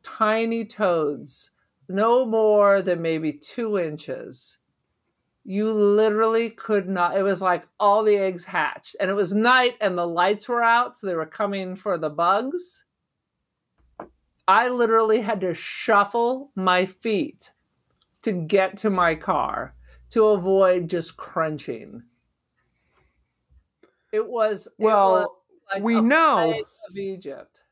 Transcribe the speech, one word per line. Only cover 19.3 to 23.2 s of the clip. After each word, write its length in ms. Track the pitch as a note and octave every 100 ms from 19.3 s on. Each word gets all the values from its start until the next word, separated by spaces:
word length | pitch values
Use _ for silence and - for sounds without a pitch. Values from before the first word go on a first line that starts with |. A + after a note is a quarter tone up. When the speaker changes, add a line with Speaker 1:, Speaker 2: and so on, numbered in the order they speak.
| D#3 - - B2+ - - - _
Speaker 1:
to 160 | A#3 G#3+
avoid 640 | G3+ F3+ F#3+ F#3+ F3+ E3+
just 260 | F3 D#3+ -
crunching. 840 | - - D#3+ D3+ - A#2 G#2 A2 _ _ _ _ _ _ _ _ _ _ _ _